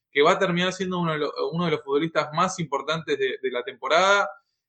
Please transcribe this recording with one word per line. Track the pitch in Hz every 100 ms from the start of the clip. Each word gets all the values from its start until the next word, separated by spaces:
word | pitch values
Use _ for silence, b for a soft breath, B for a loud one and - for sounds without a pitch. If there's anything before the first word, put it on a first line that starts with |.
| _
que | 139
va | 151
a | 190
terminar | 190 175 185
siendo | 185 185 180
uno | 170
de | 156
lo-, | 147 139 139
uno | 160 175
de |
los | 151
futbolistas | 139 143 165 160 147
más | 156 185 180
importantes | 160 135 139 160 156 139
de, | 131 117
de | 131
la | 123
temporada, | 123 139 135 160 190 202 196 - _ _